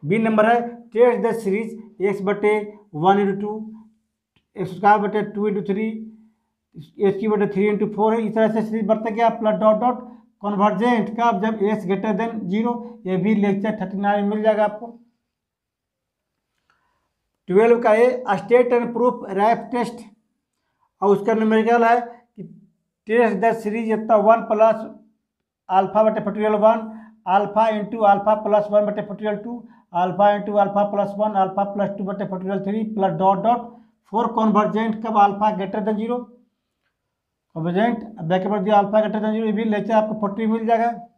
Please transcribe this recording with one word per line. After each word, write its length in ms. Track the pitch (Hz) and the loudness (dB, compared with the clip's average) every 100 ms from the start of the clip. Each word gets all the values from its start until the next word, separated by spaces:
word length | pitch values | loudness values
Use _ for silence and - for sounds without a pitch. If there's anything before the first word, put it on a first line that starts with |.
| 143 | -2
B 120 | 214 | -2
number 260 | 226 220 214 | 0 2 4
है, 160 | 240 233 - - 214 | 2 0 -12 -10 2
test 260 | 247 233 220 | 4 4 -2
the 80 | 208 | -2
series 340 | 196 196 220 - - _ 190 | -2 -4 -4 -10 -18 _ -2
x 100 | 196 190 | -2 -2
बटे 280 | 202 208 214 208 - _ 151 | 0 2 0 -2 -14 _ -2
one 300 | 180 196 202 | 2 2 2
into 160 | 196 | -2
two, 100 | 208 220 220 - - _ _ _ _ _ _ - | -6 -8 -12 -18 -20 _ _ _ _ _ _ -10
एक्स 160 | 170 170 | -8 0
स्क्वायर 240 | 202 208 | 4 4
बटे 200 | 196 208 202 | 2 -2 -4
two 160 | 202 208 | -4 -2
into 180 | 196 202 | -2 -4
three, 180 | 196 220 220 - - _ _ _ _ _ 170 151 - | -4 -4 -6 -14 -18 _ _ _ _ _ -20 -20 -2
एच 200 | 202 196 | 0 0
क्यू 120 | 220 | 0
बटे 160 | 208 202 | 0 0
three 160 | 185 208 | 0 0
into 220 | 208 208 - | 0 -2 0
four 180 | 220 | 0
है। 80 | 226 | 0
इस 120 | 214 220 | -2 0
तरह 180 | 220 | 0
से 80 | 220 | 0
सीरीज 240 | 220 220 196 | -2 -4 0
बढ़ता 220 | 220 226 | 0 -2
गया, 200 | 214 233 226 | 0 0 0
plus 180 | 214 196 | -2 2
dot 200 | 214 208 | 2 2
dot 280 | 240 247 - - _ _ | 0 -4 -8 -20 _ _
convergent 680 | 202 202 208 185 240 240 196 - | -6 0 0 2 0 0 -2 0
कब, 240 | 240 202 | 0 0
जब 180 | 220 220 202 | -2 -2 -2
s 120 | 214 180 | -2 -2
greater 280 | 190 220 196 | -4 -2 -4
than 120 | 226 226 180 | -4 -6 -4
zero, 200 | 202 233 240 - - 185 | -2 -2 -4 -8 -14 -4
ये 100 | 185 | -2
भी 160 | 185 214 | 0 2
lecture 420 | 202 196 214 - | 2 0 -2 -6
थर्टी 160 | 185 196 | -6 -4
नाइन 260 | 202 208 | 0 0
में 60 | 202 | 0
मिल 120 | 214 | -2
जाएगा 200 | 214 214 | -2 0
आपको। 240 | 214 208 233 - _ _ _ _ _ _ _ _ _ _ _ _ _ _ _ _ _ _ _ _ _ _ _ _ - | -2 -4 -16 -20 _ _ _ _ _ _ _ _ _ _ _ _ _ _ _ _ _ _ _ _ _ _ _ _ 2
ट्वेल्व 300 | 185 233 233 | 4 6 6
का 120 | 226 | 4
ए, 300 | 214 247 240 - 196 | 4 4 2 -2 -4
state 360 | - 240 240 240 | 4 4 6 2
and 160 | 233 233 | 0 0
proof 340 | 247 - - | 0 0 -6
रैप 380 | 190 214 233 - | 0 2 2 -2
टेस्ट, 300 | 247 226 - - _ _ _ _ _ _ _ _ _ | -4 -4 -8 -20 _ _ _ _ _ _ _ _ _
और 140 | 196 196 | 2 2
उसका 160 | 202 | 2
न्यूमेरिकल 500 | 226 220 220 220 233 226 | 0 2 2 4 4 4
है 140 | 240 | 2
कि 460 | 233 - _ - 180 - _ _ _ _ - | 0 -14 _ -20 -20 -20 _ _ _ _ -2
test 320 | 226 233 196 | 2 2 2
the 100 | 226 220 | 0 0
series 320 | 208 214 220 | -4 -4 -2
इतना 220 | 214 220 220 | -4 2 2
वन 180 | 208 226 196 | 6 2 2
प्लस 320 | 214 220 220 220 - _ _ _ _ _ _ _ | 2 2 2 -6 -16 _ _ _ _ _ _ _
अल्फा 340 | 185 196 214 | 0 2 2
बटे 220 | 220 208 - | 2 0 -6
factorial 340 | 208 214 214 | -2 0 4
वन, 280 | 214 226 - - - _ - | 4 2 -2 -16 -20 _ 0
alpha 420 | 190 202 214 220 214 | 0 0 0 0 0
into 260 | 196 233 208 | -6 0 4
alpha 340 | 196 208 214 | 4 2 0
plus 260 | 214 208 208 | 2 0 2
one 140 | 208 208 | 2 2
बटे 220 | 208 202 | -4 -8
factorial 360 | 196 214 208 | -6 -6 -6
टू, 200 | 240 240 - - _ 175 | -8 -14 -16 -20 _ -4
alpha 380 | 185 175 208 202 | -2 4 4 4
into 240 | 202 208 | 0 0
alpha 300 | 196 202 208 | 2 2 0
plus 240 | 202 202 202 | 0 -4 -2
one, 180 | 214 202 | -2 0
alpha 340 | 185 196 202 | 0 0 -4
plus 240 | 202 196 - | -2 -4 -4
two 60 | 196 | -8
बटे 200 | 196 196 | -8 -8
factorial 360 | 185 185 196 196 | -8 -6 -6 -4
three 180 | 214 214 - | -4 -4 -2
प्लस 220 | 190 165 | -2 2
डॉट 240 | 190 196 | 2 2
डॉट 280 | 220 226 - - _ _ _ | 2 0 -4 -18 _ _ _
फ़ोर 220 | 208 233 - | -2 -2 0
convergent 640 | 220 208 208 208 226 214 220 | 2 2 2 0 -2 -4 -2
कब, 120 | 220 | 4
alpha 360 | 202 196 214 185 | 4 4 -2 0
greater 240 | 196 214 202 | -4 -4 -2
than 120 | 208 | -4
zero, 260 | 226 247 247 _ _ _ _ _ _ _ _ _ _ _ _ 165 | -4 -6 -8 _ _ _ _ _ _ _ _ _ _ _ _ -8
convergent, 480 | 165 175 233 233 - - | -4 0 0 -2 -8 -12
अब 80 | 160 | -2
ब्रैकेट 240 | 185 190 | -2 0
में 120 | 208 | -2
दिया 120 | 190 208 | 2 2
alpha 220 | 202 214 | 4 2
greater 180 | 214 214 | 0 -2
than 120 | 214 | -2
zero, 120 | 214 226 | -2 -2
ये 60 | |
भी 120 | 202 226 | -2 -2
लेक्चर 280 | 208 214 | -2 0
आपको 260 | 220 214 220 | 0 0 -4
फोर्टी 260 | 202 202 220 | -6 -4 -2
मिल 180 | 226 226 | -2 0
जाएगा। 240 | 233 233 233 - | 0 0 -4 -12